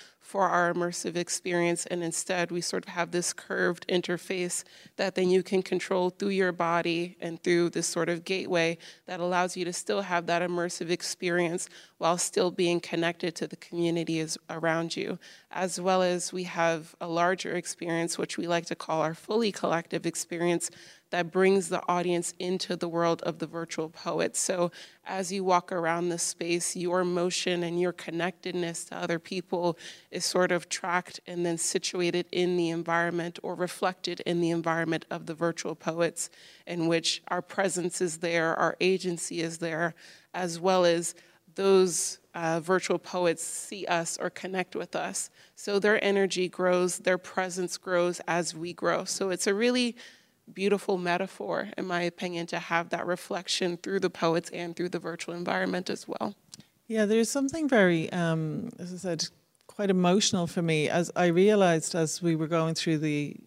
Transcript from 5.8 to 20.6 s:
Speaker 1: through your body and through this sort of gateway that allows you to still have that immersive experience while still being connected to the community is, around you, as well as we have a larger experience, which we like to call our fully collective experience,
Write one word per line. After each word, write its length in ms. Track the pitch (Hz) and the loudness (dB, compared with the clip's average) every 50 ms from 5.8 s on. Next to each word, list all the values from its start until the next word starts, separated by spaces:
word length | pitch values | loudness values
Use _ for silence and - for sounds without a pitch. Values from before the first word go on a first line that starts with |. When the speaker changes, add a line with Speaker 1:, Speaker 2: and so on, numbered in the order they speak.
| - - 190 185 180 180 | 0 0 0 2 2 0
Speaker 1:
through 180 | 180 - 202 202 | 0 -2 -2 0
your 240 | 196 190 190 180 175 | 2 2 2 2 0
body 640 | 175 175 165 170 170 165 170 170 165 175 180 175 - | 0 0 2 2 2 2 0 0 -2 -2 -4 -8 -8
and 220 | - 170 165 160 - | -8 -8 -8 -4 0
through 280 | 180 175 170 175 170 | 2 4 4 4 2
this 160 | - 170 165 | 2 0 -2
sort 220 | - - 175 165 165 | -2 0 0 0 0
of 160 | 175 170 170 | -2 -2 -4
gateway 540 | - 190 190 - - 180 170 165 165 170 170 - - - - _ | -4 -4 -4 -2 0 2 2 2 2 0 -4 -8 -18 -20 -18 _
that 140 | - 185 180 | -10 -8 -4
allows 360 | 175 180 180 175 180 185 - | -2 0 2 2 2 0 -2
you 80 | 185 180 | -4 -4
to 80 | 170 175 | -4 -4
still 300 | - - - 208 202 202 | -4 -4 -2 -2 -2 -2
have 240 | 185 180 175 170 | 0 0 0 0
that 160 | 160 170 170 180 | 2 0 0 0
immersive 480 | 175 175 175 170 180 - - 175 165 | 0 0 -2 -2 -2 -4 -4 -4 -2
experience 800 | 180 170 - - - - - 180 170 175 175 165 165 190 - - - - - - _ - | -2 -2 -2 -6 -6 -4 -2 0 2 2 2 2 0 -2 -6 -8 -12 -16 -20 -20 _ -2
while 200 | 160 165 175 175 | 0 2 2 2
still 320 | - - - 190 185 180 | 0 0 2 2 2 2
being 300 | 165 - 180 170 175 175 | 2 2 2 2 2 0
connected 540 | - - - 165 165 170 170 - - 175 165 | -2 -2 -2 0 0 0 0 -2 -4 -4 -4
to 120 | - 170 | -4 -6
the 100 | 156 - | -8 -8
community 640 | - - - - 170 170 170 170 170 165 - 165 160 | -10 -14 -8 -2 0 0 2 2 0 0 -2 -2 -2
is, 200 | 160 156 160 - - - | -2 -4 -6 -10 -10 -10
around 480 | 165 165 165 165 160 165 165 165 - | -6 -2 0 0 2 2 0 -2 -4
you, 220 | - - - 190 175 - - - - - _ | -4 -4 -4 -6 -6 -10 -16 -20 -20 -18 _
as 300 | - - 185 185 - - | -6 -4 -4 -4 -4 -2
well 220 | 175 190 185 185 185 | 0 2 4 4 4
as 300 | 180 180 180 175 - - | 4 2 0 -2 -4 -6
we 120 | 180 180 | -6 -8
have 500 | 175 175 175 165 165 165 160 156 - - - | -4 0 2 2 2 2 0 -4 -10 -14 -12
a 80 | - 175 | -8 -2
larger 460 | 165 170 170 175 190 180 - - - | 0 2 4 4 2 0 -2 -4 -4
experience, 600 | 175 170 - - - 175 175 165 165 165 170 - | -4 -6 -6 -8 -6 -4 -2 0 0 0 -2 -2
which 220 | - - - - - | -4 -4 -4 -4 -4
we 80 | 175 | -2
like 200 | 165 170 170 165 | 0 0 0 0
to 80 | - - | -2 -6
call 260 | - - - 160 160 | -6 -4 -2 0 0
our 140 | 156 156 165 | 0 0 -2
fully 380 | - - - 214 226 233 208 185 | -6 -6 -2 0 2 2 0 0
collective 540 | - - - 160 165 165 - - 170 160 | -2 0 0 0 0 -2 -2 -4 -4 -4
experience, 640 | 170 160 - - - 175 170 170 175 175 175 | -4 -4 -6 -6 -6 -4 0 2 2 2 2